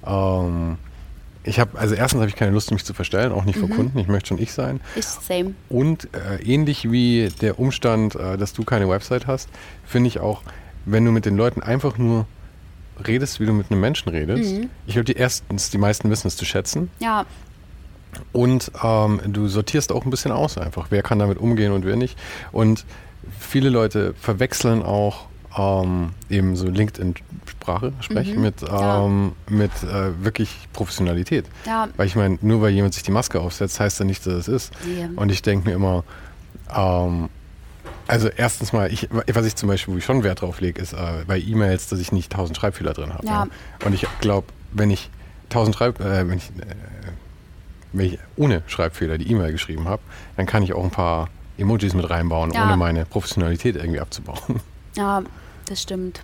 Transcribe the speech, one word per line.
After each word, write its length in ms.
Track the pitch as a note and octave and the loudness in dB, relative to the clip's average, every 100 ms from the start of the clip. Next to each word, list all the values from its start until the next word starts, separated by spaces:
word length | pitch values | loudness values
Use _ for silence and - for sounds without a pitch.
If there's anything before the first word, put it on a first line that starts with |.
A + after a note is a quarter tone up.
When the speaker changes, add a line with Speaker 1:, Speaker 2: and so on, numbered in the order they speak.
| - | 0
Speaker 1:
ähm, 720 | G2 F#2+ F#2 F2+ E2+ E2 E2 - - - - - - | 2 4 2 2 0 -2 -4 -10 -16 -16 -16 -18 -10
ich 160 | - G#2+ | -2 2
habe, 160 | A#2 - | 0 2
also 160 | G#2+ G#2 | 0 2
erstens 240 | B2 C3 | 2 2
habe 100 | G#2+ | 0
ich 60 | - | 2
keine 160 | G2+ | 2
Lust, 180 | G2+ - | 2 2
mich 140 | G#2+ | -2
zu 100 | - | -2
verstellen, 380 | G2 - F#2+ B2 | -6 -2 0 2
auch 120 | G2 | 2
nicht 140 | F#2+ C#3+ | 0 0
vor 100 | F#3+ | 0
Speaker 2:
Mhm. 60 | |
Speaker 1:
Kunden, 240 | A3 B2 C3+ | 2 2 0
ich 80 | F#2 | 0
möchte 200 | G2+ - | 0 0
schon 100 | F#2+ | -4
ich 140 | A2+ | -2
sein. 280 | - C3 C3+ - | -4 -4 -4 -6
Speaker 2:
Ich 120 | - - | -8 -6
same. 480 | - - F3+ F3+ F#3+ - | -8 -4 -2 -2 -6 -4
Speaker 1:
Und, 400 | B2 D3 D#3+ - | 0 2 0 -4
äh, 220 | - F2+ G2 | -8 -6 -4
ähnlich 480 | A2 C#3 D3+ C#3+ A#2 | 2 2 2 0 2
wie 380 | A#2+ B2 A#2 G#2+ - | 4 6 4 2 0
der 180 | A2 F#2+ | -2 2
Umstand, 560 | C3 - A#2+ A2 A2 | 0 2 2 4 2
äh, 240 | - F2+ F#2+ | 0 -4 -2
dass 140 | G2+ | -4
du 100 | - | -4
keine 240 | A2+ A#2 F#2+ | 0 2 2
Website 380 | G2 - B2+ B2+ | 2 0 -2 0
hast, 220 | C3+ - - - - - | -4 -6 -18 -18 -18 -2
finde 220 | B2 B2 | 2 2
ich 120 | G#2+ | 2
auch, 220 | G#2 G#2 - - - - | -2 -2 -8 -16 -18 -12
wenn 200 | - A2 | 0 4
du 60 | A#2 | 6
mit 160 | A2+ G#2 | 4 4
den 100 | G2 | 4
Leuten 260 | A#2 - | 2 0
einfach 360 | - B2+ C#3 A2 | -2 0 0 2
nur 280 | A#2 A2+ A2 - - - - - - - - | 2 2 0 -8 -20 -20 -20 -20 -18 -10 0
redest, 320 | A#2 C3+ - | 0 0 -2
wie 60 | A2 | 2
du 60 | |
mit 180 | G#2+ G2 | 2 2
einem 100 | G2+ | 2
Menschen 280 | G#2+ D#3 - | 2 0 -2
redest, 460 | E2 D2+ A#2 G#3+ | -2 0 0 0
Speaker 2:
Mhm. 160 | F#3+ B3 - - | -2 -6 -10 -4
Speaker 1:
ich 80 | |
glaube, 100 | G#2+ | -2
die 100 | A2+ - | 0 2
erstens, 540 | B2+ - - G2+ - | 2 0 -4 -4 -2
die 80 | G#2 | 2
meisten 320 | G2+ G#2+ G#2+ | 2 4 2
wissen 180 | G#2 G2 | 2 0
es 80 | - | -4
zu 80 | |
schätzen. 460 | F#2 F#2+ F#2+ D3 F3 - | -2 -2 -2 -4 -4 -4
Speaker 2:
Ja. 260 | A3+ G#3+ F#3+ - - - - - - - - - - | -2 0 -2 -10 -20 -20 -20 -20 -18 -20 -18 -16 -4
Speaker 1:
Und, 400 | A#2+ B2 C3 - - | 2 4 4 0 -2
ähm, 380 | A#2 A2 G#2+ G#2 G2+ | 2 4 4 2 0
du 220 | G2+ G#2 | 0 2
sortierst 440 | G2 G#2+ D3+ - | 2 2 0 0
auch 120 | A#2+ | 0
ein 60 | B2+ | 0
bisschen 220 | B2+ C#3 | -2 0
aus 260 | G#2+ D3 - | 0 0 -2
einfach, 280 | E2 - E2 | -6 -6 0
wer 120 | G2+ | 0
kann 160 | - G#2 | 4 4
damit 200 | G#2 F#2 | 4 2
umgehen 340 | A#2 A2+ G#2 | 2 4 4
und 120 | G2 | 2
wer 120 | F#2 G#2+ | 2 0
nicht. 220 | B2 - - - - | 0 -4 -14 -14 -6
Und 320 | - A2 A2 - - - - - - | 4 4 4 -2 -18 -20 -18 -16 -14
viele 300 | - C3+ C3+ | -2 2 4
Leute 460 | A#2+ A2 G#2+ G2 D#2+ | 4 4 2 0 0
verwechseln 640 | - G2+ B2+ - A#2+ A2+ | -2 0 0 2 2 4
auch, 440 | - G2+ G#2 - - - - - | 2 2 2 -2 -14 -20 -10 -2
ähm, 540 | G2 F#2+ F#2 F2+ E2+ F2 - | 2 2 2 0 -2 -6 -2
eben 260 | G2+ F#2+ F2+ | 2 2 2
so 100 | F#2 | 0
LinkedIn-Sprache, 1200 | F#2 G#2+ - F#2 E2+ - - - - - F2 B2+ C3+ | 2 0 0 -4 -4 -10 -16 -16 -12 -2 -2 -2 -6
Sprech 340 | - G#3+ F#3 | -4 -2 0
Speaker 2:
Mhm. 80 | G#3+ | 0
Speaker 1:
mit, 200 | G#2+ - | 0 0
Speaker 2:
Ja. 420 | G2 G2 G2+ G2+ | -4 0 2 4
Speaker 1:
ähm, 280 | G2+ G2 G2 E2+ - | 4 4 2 -2 -2
mit, 220 | G#2 G2+ - | 2 2 -2
äh, 420 | F2 G2 F#2+ F2 | -4 -2 -2 0
wirklich 260 | G2 G#2+ G#2+ - - | -2 0 -4 -4 -16
Professionalität. 720 | - G2 - F#2 F2 F#2 D3+ - - - | -6 -6 0 0 0 0 -2 -2 -12 -4
Speaker 2:
Ja. 220 | A3+ G#3+ - | -2 -2 0
Speaker 1:
Weil 100 | G2 | 0
ich 100 | G2+ | 4
meine, 220 | G2 F2+ | 2 2
nur 220 | G#2+ A2+ | 4 4
weil 80 | G#2+ | 6
jemand 220 | G2 G2+ | 4 4
sich 80 | - | 0
die 80 | - | 0
Maske 300 | G2+ B2+ - | 0 2 -2
aufsetzt, 380 | F2 - G2 - | -2 -2 -4 0
heißt 200 | G#2 - | 0 2
ja 60 | G2 | 0
nicht, 200 | F#2+ - | 0 -2
dass 80 | |
es 140 | F2 F2 | -2 0
ist. 240 | B2 - - F3 | -2 -2 -10 -6
Speaker 2:
Nee. 220 | F3+ E3+ F3 | -4 -6 0
Speaker 1:
Und 140 | G#2 | 0
ich 120 | F#2 | 2
denke 260 | - G2 F2+ | 2 2 2
mir 60 | |
immer, 280 | F2+ G2 F2+ - - - - - - - | 2 2 2 -2 -14 -18 -20 -20 -20 -6
ähm, 540 | - F#2+ F2+ F2+ F2 E2 - - - - - - - - | 0 2 2 2 0 -2 -8 -20 -20 -20 -18 -18 -18 0
also 220 | A#2 A2 | 2 2
erstens 380 | - A#2+ - G#2+ | 2 0 0 0
mal, 180 | A2+ G2 | 2 2
ich, 160 | G#2+ A2+ | 0 -2
was 340 | A2+ - A2+ A2 | -2 0 2 2
ich 100 | - | 0
zum 120 | G2+ | 0
Beispiel, 260 | F#2+ - | 0 0
wo 40 | F2+ | -4
ich 60 | |
schon 180 | - C3 | 2 2
Wert 180 | G2+ F#2 | 2 0
drauf 200 | F2+ E2+ | -4 -2
lege, 200 | F#2 E2+ | -2 -2
ist, 120 | F2+ | -8
äh, 20 | D#2+ F2 E2 E2 | -6 -4 -4 0
bei 120 | F#2+ | -2
E-Mails, 500 | F2 A2 G2+ F#2 - | 2 2 4 2 0
dass 100 | F#2+ | -4
ich 120 | F2 | 0
nicht 220 | G2 F2 | -2 0
tausend 240 | G2 F2 D#2+ | -4 -4 0
Schreibfehler 380 | G#2 - D#2 | -2 -2 -4
drin 180 | - D2+ | -4 -6
habe, 140 | D#2+ G#3+ | -6 -2
Speaker 2:
Ja. 60 | |
Speaker 1:
ja. 140 | G#3 G3 - - - G#2 | -2 -2 -6 -18 -6 -2
Und 60 | |
ich 120 | F#2+ - - | 0 -2 0
glaub, 240 | G#2 G2 - - - | 2 2 0 -16 -10
wenn 180 | G#2 G#2 | 2 2
ich 200 | G2 - - - - - | 2 -2 -18 -20 -20 -2
tausend 260 | A#2+ A2 G#2 | 2 2 4
Schreib-, 240 | A#2+ A#2 | 2 0
äh, 280 | F#2+ F#2+ F2+ | 0 2 2
wenn 100 | F2+ | 0
ich, 100 | - F#2 | -4 -14
äh, 140 | - G2+ F#2 F#2+ F#2 F2 - - - - - - - | -12 -14 -14 -14 -12 -14 -16 -20 -20 -20 -20 -20 -8
wenn 120 | F#2+ F#2 | 0 0
ich 120 | E2 - - | -2 -12 0
ohne 260 | D3 F#2 - | 4 4 0
Schreibfehler 500 | - E2 - E2 D#2+ | -2 -2 0 -2 -2
die 140 | D#2+ | 0
E-Mail 200 | A2+ E2 | 2 2
geschrieben 360 | D#2+ - D#2+ D#2+ | -2 -4 -4 -2
habe, 140 | G#2 - - - - | -4 -6 -18 -12 -4
dann 80 | |
kann 180 | F#2+ - | 0 2
ich 120 | F#2+ | 2
auch 100 | F2+ | 0
ein 60 | F#2 | -2
paar 380 | - F2 E2 D#2+ - - - | 0 2 2 -2 -8 -18 -2
Emojis 380 | G2+ A2 G2+ | 2 2 2
mit 140 | F2+ E2+ | 2 0
reinbauen, 440 | E2+ E2+ E2 E2 | 0 0 0 0
Speaker 2:
Ja. 120 | - G2+ | 2 4
Speaker 1:
ohne 100 | F#2+ | 4
meine 300 | F2 E2 D#2+ | 4 2 0
Professionalität 720 | - - - E2+ E2+ A#2+ G2+ | -4 -2 0 0 2 0 -2
irgendwie 240 | E2+ D2+ | -2 -2
abzubauen. 380 | D2 - - D#2+ - - - | -4 -10 -10 -10 -6 -6 -6
<laughs> 40 | - - - | -20 -12 -4
Speaker 2:
Ja, 260 | G3+ G3+ - - - - - | 0 0 -2 -14 -20 -16 -10
das 140 | G3 | -10
stimmt. 400 | - F#3+ F#3 F3+ | -6 -6 -6 -10